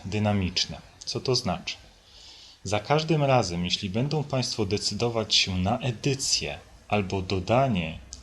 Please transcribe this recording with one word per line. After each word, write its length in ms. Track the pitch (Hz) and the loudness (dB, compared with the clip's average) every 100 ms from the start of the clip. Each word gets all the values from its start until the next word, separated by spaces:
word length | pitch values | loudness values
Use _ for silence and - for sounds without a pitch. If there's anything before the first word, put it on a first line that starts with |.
| 104 | -4
dynamiczny. 720 | 107 107 101 90 87 - 80 - - | 0 2 4 2 0 -4 -6 -16 -16
Co 200 | - 120 | -8 -4
to 160 | - 123 | 0 0
znaczy? 400 | - 87 - - - - - - - - - - | 0 -4 -4 -10 -12 -20 -20 -20 -20 -20 -20 -14
Za 160 | - 104 | -4 -2
każdym 440 | - 147 160 160 | 2 2 4 2
razem, 420 | 139 127 92 85 90 | 4 4 4 0 -2
jeśli 240 | - 101 | -2 -2
będą 340 | 101 143 156 | 0 0 0
Państwo 420 | 135 131 123 - 101 | -2 -2 -2 -2 0
decydować 680 | 104 - 104 117 117 107 - | 0 -2 -2 0 0 2 2
się 220 | - 92 | 2 2
na 220 | 92 117 | 2 2
edycję 800 | 131 113 147 135 - - 73 71 - - - | -2 -2 -2 -2 0 -2 -2 -8 -14 -20 -2
albo 340 | 104 95 98 | 0 0 -2
dodanie 800 | 90 98 90 117 139 98 82 82 - - | -2 -2 2 4 4 2 -2 -6 -14 -14